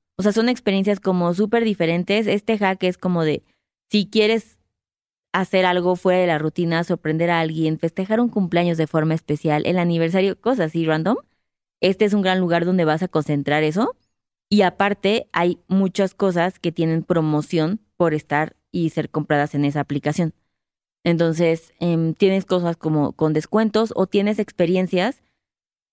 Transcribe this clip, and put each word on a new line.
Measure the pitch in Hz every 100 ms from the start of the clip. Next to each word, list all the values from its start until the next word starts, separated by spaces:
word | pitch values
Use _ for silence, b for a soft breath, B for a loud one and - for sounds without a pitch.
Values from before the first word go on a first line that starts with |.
| _ -
O |
sea, | 208
son | 214 233
experiencias | 240 214 196 196 202
como | 190 180 175
súper | 175 214 233
diferentes. | 220 196 165 170 175 208
Este | 214 202 - 214
hack | 190 190
es | 185 180
como | 185 170
de, | 156 143 - _ _ _ -
si | 214 202
quieres | 220 214 226 - _ _ _ _ _ _ _ _
hacer | 190 185 190
algo | 180 180 175
fuera | 180 190 180
de | 180
la | 151
rutina, | 156 - 165 165
sorprender | 170 170 156 160 170
a | 170
alguien, | 160 160 156 156
festejar | 165 - 190 220
un | 240
cumpleaños | 214 175 175 175 165
de | 156
forma | 160 160
especial, | 160 - 151 160 147 -
el | 180
aniversario, | 175 165 165 190 196 -
cosas | 233 254 160
así | 165
random, | 160 156 170 415 - _ _ _ _ -
este | 185 190
es | 208
un | 208
gran | 185 185
lugar | 175 170
donde | 170 185
vas | 160 160
a | 185
concentrar | 160 147 143 143 151
eso. | 156 175 370 - _ _ _ _ -
Y | 208
aparte, | 180 - 202 202 196 226 -
hay | 170 175 - -
muchas | 190 190 - 190
cosas | - 196 170 180 -
que | 170
tienen | 165 160 160
promoción | - 170 156 151 - 165 156 220 _ -
por | 170
estar | 151 - 147 156 - _
y | 175 160
ser | 160 -
compradas | 156 147 147 143
en | 143
esa | 143 147
aplicación. | 139 143 147 151 160 - _ _ _ _ _ _
Entonces, | 175 165 165 160 165 165 - -
em, | 175 165 160
tienes | - 190 196
cosas | - 180 175 165
como | 156 156 143
con | - 156
descuentos | 156 - 214 220 214 226
o | - 190
tienes | 202 208 214
experiencias | 208 - 170 185 185 180 214 - _ _ _ _ _ _ _